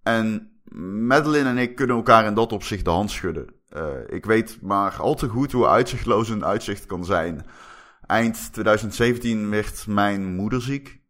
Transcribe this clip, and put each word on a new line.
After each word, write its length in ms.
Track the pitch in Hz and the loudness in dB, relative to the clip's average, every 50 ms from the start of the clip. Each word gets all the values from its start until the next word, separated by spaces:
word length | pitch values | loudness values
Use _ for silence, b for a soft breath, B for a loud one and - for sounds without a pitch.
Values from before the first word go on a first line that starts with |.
En 480 | - 110 113 113 110 110 107 104 - - _ _ _ - - - 85 92 101 107 113 | -2 0 0 2 0 0 -2 -4 -6 -12 _ _ _ -16 -14 -12 -8 -6 -4 -2 0
Madeline 420 | 120 135 147 147 151 151 147 139 131 | 2 4 4 4 4 2 2 2 2
en 100 | 123 123 | 0 0
ik 160 | 123 120 123 | -2 -2 -2
kunnen 220 | - 135 123 123 | -2 0 0 0
elkaar 300 | 117 110 131 117 113 110 | 2 4 6 6 6 6
in 80 | 107 104 | 4 2
dat 180 | 110 113 113 | 2 2 0
opzicht 320 | 110 98 - - 110 92 - | 0 -4 -6 -6 -6 -2 0
de 60 | 87 | 2
hand 200 | 82 92 104 101 | 2 2 0 -2
schudden. 440 | - - - 87 78 76 - - - _ _ _ | -4 -4 -6 -4 -4 -6 -10 -12 -16 _ _ _
Eh, 160 | - 76 82 76 67 65 60 | -10 -8 -6 -6 -6 -8 -10
ik 180 | - - 92 - | -10 -10 -4 0
weet 340 | 107 110 113 113 - - - | 2 2 2 2 0 -6 -8
maar 340 | - 95 101 98 101 98 - - | -4 0 2 2 2 0 -2 -2
al 140 | 87 120 151 | -2 -2 0
te 140 | - 151 120 | 0 -2 -2
goed 240 | 107 120 139 139 | 0 -2 -2 0
hoe 140 | - 127 - | 2 4 4
uitzichtloos 600 | 131 98 117 131 - 127 117 - 113 110 104 113 110 | 6 6 4 4 2 -2 -4 0 2 2 2 2 0
een 160 | 113 104 - | -4 -2 -2
uitzicht 420 | 85 101 104 - - 101 - - | -2 -2 -2 -2 -6 -8 -8 -10
kan 180 | - 98 90 87 | -10 -8 -6 -2
zijn. 420 | 87 98 85 82 85 82 82 90 b b b b b b b b b b b b | 0 0 0 0 -2 -4 -8 -10 b b b b b b b b b b b b
Eind 460 | - 98 113 117 113 113 - - - | 0 0 2 2 0 -2 -6 -10 -10
tweeduizend 420 | - 113 101 110 107 104 113 104 - | -8 -2 2 2 2 2 0 -2 -2
zeventien 560 | - 117 123 120 120 120 117 113 107 107 104 | 0 2 2 2 0 -2 -2 -2 -2 -2 0
werd 340 | 104 107 104 - - - - | 0 -2 -2 -2 -6 -10 -6
mijn 480 | 107 104 101 101 101 101 98 98 92 90 | -2 0 2 2 2 0 -2 -4 -4 -4
moeder 280 | 92 101 110 127 127 | -4 -2 -2 -2 -2
ziek, 380 | 117 131 139 139 139 - - - _ | -2 -4 -6 -6 -8 -14 -20 -20 _